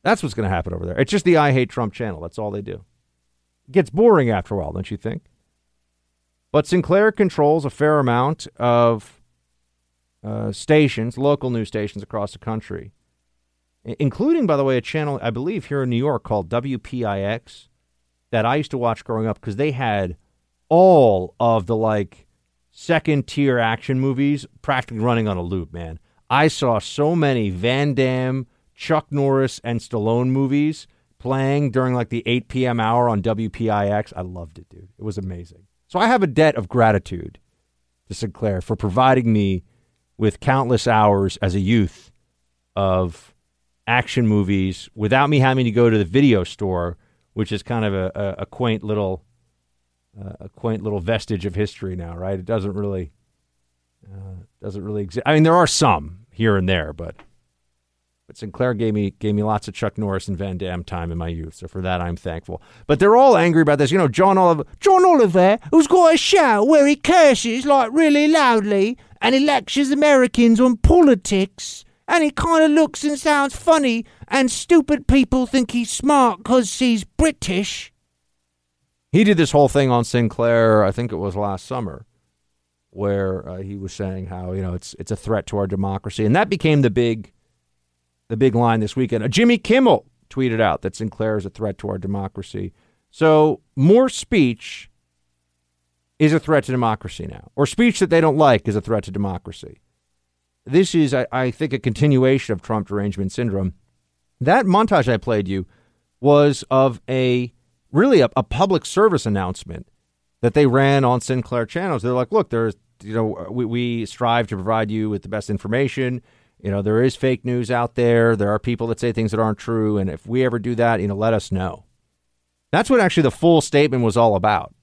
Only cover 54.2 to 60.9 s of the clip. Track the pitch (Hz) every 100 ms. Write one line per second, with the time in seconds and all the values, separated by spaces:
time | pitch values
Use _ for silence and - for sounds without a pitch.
54.2 | 95 90 - _ 104 101 101 104 98 107
55.2 | 139 156 160 175 165 - 143 82 76 90
56.2 | _ - 113 98 92 92 76 76 82 -
57.2 | _ _ _ _ _ _ _ _ _ _
58.2 | _ - 107 - 123 107 113 104 98 -
59.2 | 107 104 104 107 - - 107 - 104 98
60.2 | - 90 98 90 92 90 85